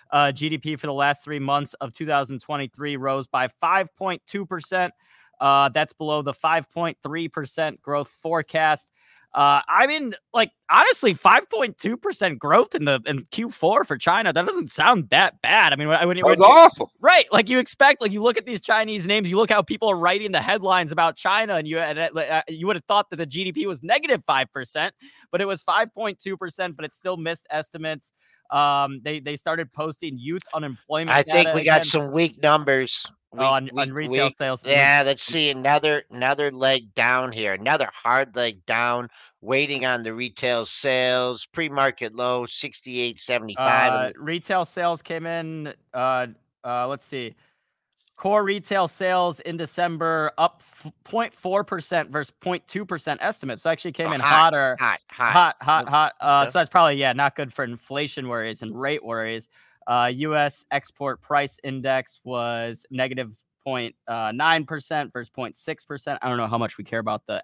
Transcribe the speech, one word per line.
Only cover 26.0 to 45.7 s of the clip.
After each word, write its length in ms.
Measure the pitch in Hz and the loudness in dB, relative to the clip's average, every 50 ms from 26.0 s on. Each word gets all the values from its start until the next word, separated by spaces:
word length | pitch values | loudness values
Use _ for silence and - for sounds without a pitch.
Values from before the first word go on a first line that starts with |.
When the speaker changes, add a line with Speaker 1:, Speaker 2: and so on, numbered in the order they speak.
| 226 208 190 - | -6 -6 -8 -8
Speaker 1:
two 160 | - 196 190 | -10 -10 -10
percent, 400 | 175 - 175 - - 185 180 156 | -8 -10 -12 -8 -8 -8 -8 -8
but 80 | 131 156 | -10 -14
it 100 | 147 - | -14 -14
still 220 | - _ 185 185 | -10 _ -6 -6
missed 320 | 180 160 165 165 160 _ _ | -4 -6 -6 -8 -8 _ _
estimates. 600 | 151 156 156 - _ 156 160 160 156 143 - - _ _ _ _ _ _ _ _ | -6 -6 -6 -8 _ -10 -8 -8 -8 -8 -12 -20 _ _ _ _ _ _ _ _
Um, 500 | - 143 143 143 143 143 143 139 139 131 | 0 2 2 4 2 2 0 -2 -4 -8
they, 200 | 113 147 151 151 | -10 -10 -10 -8
they 160 | 135 147 147 139 | -8 -10 -10 -8
started 340 | - 165 160 165 165 127 | -6 -6 -4 -4 -6 -10
posting 460 | _ - 151 160 147 - - 160 135 123 | _ -10 -10 -10 -10 -10 -12 -12 -12 -10
youth 260 | 120 143 165 185 - - - | -10 -8 -8 -8 -10 -8 -8
unemployment 640 | 160 151 143 131 - _ _ 151 156 165 165 127 | -8 -8 -8 -10 -12 _ _ -4 -4 -2 2 2
Speaker 3:
I 80 | 143 143 | 2 2
think 220 | 151 156 175 175 | 4 4 4 4
Speaker 1:
data 100 | 165 160 | 4 2
Speaker 3:
we 80 | 160 156 | 0 4
got 200 | 160 156 156 160 | 4 4 4 4
Speaker 1:
again. 60 | 156 | 2
Speaker 3:
some 220 | - 156 147 139 | 0 -2 -2 -2
weak 320 | 135 160 170 160 - - - | 0 0 0 0 -2 0 2
numbers. 640 | 151 151 156 147 139 135 131 131 120 - - - - - _ _ _ - | 4 4 4 2 2 0 0 0 -2 -4 -6 -6 -8 -16 _ _ _ -6
Speaker 1:
Oh, 120 | 117 131 | -2 0
on, 180 | 135 135 135 135 | 2 2 0 -2
Speaker 3:
Weak, 100 | 135 127 135 | -4 -4 -4
Speaker 1:
on 100 | 139 135 135 | -4 -4 -4
Speaker 3:
weak, 160 | 147 156 139 | -8 -6 -2
Speaker 1:
retail 160 | 127 135 139 | 0 0 0
Speaker 3:
weak. 100 | 135 135 | 0 -2
Speaker 1:
sales. 260 | - 147 135 131 120 - | -4 -4 -4 -4 -6 -2
Speaker 3:
Yeah, 380 | 135 143 143 139 139 143 143 139 | 2 4 4 6 6 6 4 4
let's 180 | 135 139 127 - | 2 0 -2 -2
see 280 | - - 165 151 147 | -2 0 0 0 0
another, 520 | 139 131 131 139 147 147 143 156 151 147 - _ | -2 0 2 2 2 4 2 2 0 0 -4 _
another 400 | - 123 123 131 143 143 147 143 | -8 -2 0 0 0 0 -2 -4
leg 420 | 131 127 131 135 135 131 117 104 _ | -2 0 2 2 2 2 -2 -6 _
down 360 | - 117 120 127 127 127 131 | 0 2 2 2 2 0 -2
here, 220 | 110 110 110 101 95 | -6 -4 -4 -4 -4
another 360 | 95 104 131 151 156 135 101 - | -2 -2 0 0 0 0 -4 -6
hard 420 | - - 117 123 131 139 131 101 | -6 -2 0 0 0 0 -2 -4
leg 240 | 123 120 120 107 95 _ | -4 -4 -4 -4 -8 _
down, 420 | - 117 113 120 120 120 120 120 113 _ - - _ _ _ | -4 -2 -2 0 -2 -2 -4 -6 -8 _ -20 -20 _ _ _
waiting 460 | - 101 131 135 147 143 143 135 131 | -6 -2 -2 -2 0 -2 -4 -4 -2
on 180 | 131 127 120 113 | -2 -2 -2 -4
the 100 | 110 110 | -8 -8
retail 520 | 113 123 120 - - - 127 123 117 113 | -8 -8 -10 -8 -4 -2 -2 0 -2 -2
sales, 800 | - - - - 139 131 127 127 127 127 127 123 127 123 110 - _ _ | -4 -8 -4 -2 0 0 2 2 2 2 0 0 -2 -4 -8 -12 _ _
pre-market 600 | - 165 151 139 139 135 135 123 - 120 110 110 | -8 -8 -6 -2 0 0 0 0 -4 -10 -10 -6
low, 320 | 117 123 123 123 123 120 | -4 -2 -2 -2 -2 -4
sixty-eight 760 | 117 - - - - - - - 127 123 123 120 120 113 - | -6 -8 -10 -10 -10 -12 -14 -16 -10 -6 -6 -4 -6 -6 -10
seventy-five. 680 | - - 123 120 110 110 101 123 131 131 120 117 127 127 127 | -6 -4 -4 -4 -4 -6 -6 -4 0 0 2 2 2 2 0
I 20 | |
Speaker 1:
Uh, 80 | 127 127 127 | -2 -4 -6
Speaker 3:
mean 60 | - - | -8 -10
Speaker 1:
retail 480 | 151 147 165 175 - - 196 185 170 | -10 -8 -8 -8 -6 -4 -2 -2 -2
sales 360 | - - 185 175 170 170 156 | -4 -6 -4 -2 -2 -4 -4
came 240 | - - 165 165 165 | -8 -10 -10 -10 -8
in, 480 | 165 170 165 165 160 160 160 151 143 | -8 -8 -8 -8 -10 -10 -10 -12 -12